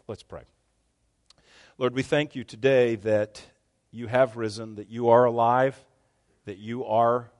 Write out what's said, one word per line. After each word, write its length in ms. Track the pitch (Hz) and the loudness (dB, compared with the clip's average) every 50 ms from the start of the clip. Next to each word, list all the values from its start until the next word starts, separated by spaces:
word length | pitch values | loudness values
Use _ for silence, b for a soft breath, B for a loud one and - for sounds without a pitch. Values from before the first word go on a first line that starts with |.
| _ | _
Let's 160 | - 107 - - | -14 -14 -14 -14
pray. 200 | _ 95 73 57 _ _ _ _ _ _ _ _ _ _ _ _ _ _ _ _ _ _ B B B B B B B B | _ -20 -20 -20 _ _ _ _ _ _ _ _ _ _ _ _ _ _ _ _ _ _ B B B B B B B B
Lord, 160 | - 127 127 123 | -4 -4 -4 -2
we 80 | 131 | -4
thank 320 | 131 - 160 147 147 139 - | -4 -2 -2 -2 -2 -4 -8
you 100 | 131 113 | -14 -14
today 520 | - - 110 117 135 135 127 123 117 117 | -14 -14 -2 0 2 4 4 2 2 0
that 460 | 104 92 110 107 104 104 - _ - - _ _ _ _ _ _ _ _ _ | -4 -2 0 0 0 0 -4 _ -20 -20 _ _ _ _ _ _ _ _ _
you 160 | - 113 120 | -16 -14 -12
have 300 | 110 117 127 131 120 113 | -4 2 2 2 2 0
risen, 380 | 117 113 110 104 113 113 110 110 | -8 -8 -8 -8 -10 -14 -14 -14
that 140 | 101 104 _ | -16 -16 _
you 200 | 113 117 120 117 | -8 -2 4 6
are 160 | 117 120 123 | 6 6 6
alive, 520 | 120 117 117 117 117 120 127 131 135 135 - _ _ _ _ _ _ _ _ _ _ _ _ _ | 4 2 2 2 2 4 2 2 0 -2 -6 _ _ _ _ _ _ _ _ _ _ _ _ _
that 120 | 104 98 | -16 -16
you 280 | 95 107 110 117 123 123 | -14 -12 -12 -10 -10 -6
are 440 | 110 107 113 117 117 120 123 120 117 _ _ | -2 2 2 4 2 2 0 -4 -10 _ _